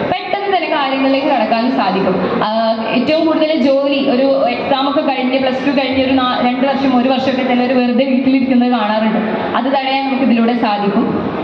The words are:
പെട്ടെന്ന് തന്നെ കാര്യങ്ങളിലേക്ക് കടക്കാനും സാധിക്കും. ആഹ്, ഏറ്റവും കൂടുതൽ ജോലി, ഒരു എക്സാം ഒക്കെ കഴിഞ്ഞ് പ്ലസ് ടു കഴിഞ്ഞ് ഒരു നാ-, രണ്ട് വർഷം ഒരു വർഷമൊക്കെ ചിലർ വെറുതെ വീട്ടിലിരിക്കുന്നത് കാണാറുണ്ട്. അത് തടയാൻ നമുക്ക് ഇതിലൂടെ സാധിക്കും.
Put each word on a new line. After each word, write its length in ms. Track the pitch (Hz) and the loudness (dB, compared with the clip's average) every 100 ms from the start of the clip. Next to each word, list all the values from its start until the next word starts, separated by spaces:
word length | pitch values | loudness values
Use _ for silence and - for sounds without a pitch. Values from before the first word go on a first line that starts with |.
പെട്ടെന്ന് 540 | - 370 392 392 392 370 | -4 -6 -4 -4 -2 -2
തന്നെ 200 | 311 311 | -2 -2
കാര്യങ്ങളിലേക്ക് 500 | 269 269 269 269 285 | -2 0 0 0 0
കടക്കാനും 440 | 262 214 226 247 | 0 0 0 0
സാധിക്കും. 440 | 262 196 190 185 185 185 - | 0 0 0 0 0 -2 -2
ആഹ്, 440 | 214 220 226 226 233 | -2 0 0 -2 -2
ഏറ്റവും 380 | 247 269 311 320 | -2 0 2 2
കൂടുതൽ 300 | 311 311 311 | 2 0 2
ജോലി, 540 | 277 269 277 277 - | 2 2 0 0 0
ഒരു 400 | 247 269 269 - | 2 2 2 0
എക്സാം 400 | - - 269 277 | -2 -2 0 0
ഒക്കെ 120 | 277 | 0
കഴിഞ്ഞ് 380 | 269 269 254 269 | -2 -2 0 0
പ്ലസ് 260 | 262 247 285 | 0 -2 0
ടു 60 | |
കഴിഞ്ഞ് 320 | 262 262 262 | 0 0 0
ഒരു 100 | 254 | 2
നാ-, 280 | 262 254 247 | 2 0 0
രണ്ട് 260 | 247 254 277 | -2 0 0
വർഷം 300 | 269 277 247 | 0 2 2
ഒരു 120 | 247 | 2
വർഷമൊക്കെ 340 | 254 277 254 | 0 0 -2
ചിലർ 340 | 254 247 247 262 | 0 0 2 2
വെറുതെ 280 | 247 247 269 | 2 2 2
വീട്ടിലിരിക്കുന്നത് 680 | 247 262 269 247 247 247 | 2 2 2 2 2 4
കാണാറുണ്ട്. 460 | 247 208 214 220 190 - 180 - - | 2 0 0 0 0 -2 -4 -4 -2
അത് 80 | 254 | 0
തടയാൻ 420 | 269 269 269 269 | 0 0 -2 -2
നമുക്ക് 160 | 254 | 0
ഇതിലൂടെ 340 | 254 233 226 240 | 2 2 2 2
സാധിക്കും. 760 | 226 208 202 226 247 - - - | 0 0 0 0 0 -2 -4 -6